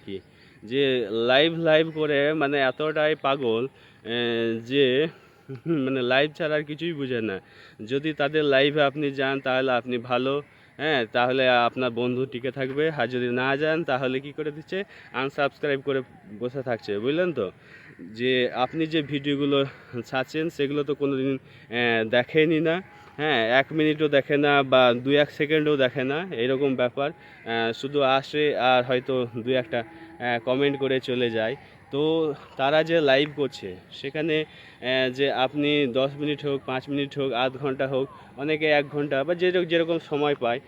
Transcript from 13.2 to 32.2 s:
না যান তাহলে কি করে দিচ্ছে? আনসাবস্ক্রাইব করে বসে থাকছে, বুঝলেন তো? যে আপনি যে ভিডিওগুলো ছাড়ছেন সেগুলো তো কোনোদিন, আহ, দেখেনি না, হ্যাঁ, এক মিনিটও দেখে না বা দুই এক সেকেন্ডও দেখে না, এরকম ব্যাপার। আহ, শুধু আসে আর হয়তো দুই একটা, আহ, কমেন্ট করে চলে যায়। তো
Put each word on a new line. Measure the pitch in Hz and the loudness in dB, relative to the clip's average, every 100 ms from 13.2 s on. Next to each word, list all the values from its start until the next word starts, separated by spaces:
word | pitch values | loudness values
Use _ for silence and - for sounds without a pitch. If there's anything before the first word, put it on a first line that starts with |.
| 123 | -2
না | 123 131 139 | 0 0 0
যান | 156 160 | 0 0
তাহলে | 156 131 135 131 | -2 -2 -2 -4
কি | 143 | -6
করে | 143 151 | -8 -8
দিচ্ছে? | 151 151 185 202 - - | -10 -8 -8 -8 -14 -12
আনসাবস্ক্রাইব | 120 135 - 139 - 147 139 | -6 -6 -2 -4 -2 -4 -2
করে | 139 135 127 - - 104 | -2 -4 -4 -14 -20 -10
বসে | 120 135 | -8 -6
থাকছে, | 131 113 - 101 | -6 -6 -4 -4
বুঝলেন | 117 156 180 | -2 -2 -2
তো? | 139 95 - - - - - | -2 -6 -8 -20 -20 -20 -20
যে | 85 110 127 127 123 | -16 -4 0 2 0
আপনি | 107 127 160 160 | 0 -2 -2 -2
যে | 160 | -2
ভিডিওগুলো | 139 143 143 139 143 143 135 - - 123 113 | -2 -4 -2 -2 0 0 0 -6 -14 -12 -6
ছাড়ছেন | 131 131 156 165 | -6 -4 -4 -4
সেগুলো | - 139 147 | -2 -2 -2
তো | 143 | -4
কোনোদিন, | 139 139 135 135 135 | -2 -2 0 -2 -4
আহ, | - - - 117 120 113 110 | -8 -20 -8 -2 2 2 2
দেখেনি | 120 123 156 156 156 | 0 2 2 4 2
না, | 160 170 196 - - - | 0 -2 -6 -18 -18 -6
হ্যাঁ, | 151 131 113 127 | 0 2 4 2
এক | 135 | 2
মিনিটও | 156 151 151 151 | 0 0 2 2
দেখে | 143 - 143 | 2 2 2
না | 147 143 | 4 4
বা | 135 127 127 | 4 6 6
দুই | 120 131 143 | 4 2 2
এক | 147 | 2
সেকেন্ডও | - 147 156 151 147 | 0 0 2 2 2
দেখে | 127 135 | 2 0
না, | 127 - 190 | -2 -4 -4
এরকম | 135 123 135 143 131 | -2 0 0 0 0
ব্যাপার। | 123 139 143 | 0 -2 -6
আহ, | - - - 113 113 113 | -8 -18 -16 -6 -2 -2
শুধু | 117 135 143 | -4 -4 0
আসে | 135 135 139 151 147 104 | 2 2 0 -2 0 2
আর | 123 127 | 4 4
হয়তো | 123 127 127 131 120 120 | 2 0 0 -2 -2 -4
দুই | 117 | -2
একটা, | 131 117 123 | -2 0 -4
আহ, | 113 - - - 123 120 | -6 -12 -20 -8 -4 -2
কমেন্ট | 127 127 143 139 | 0 2 2 0
করে | 131 131 | 0 0
চলে | 131 123 120 | -2 0 0
যায়। | 110 110 139 - - - | 0 -2 -4 -12 -20 -8
তো | 139 156 165 | -2 0 0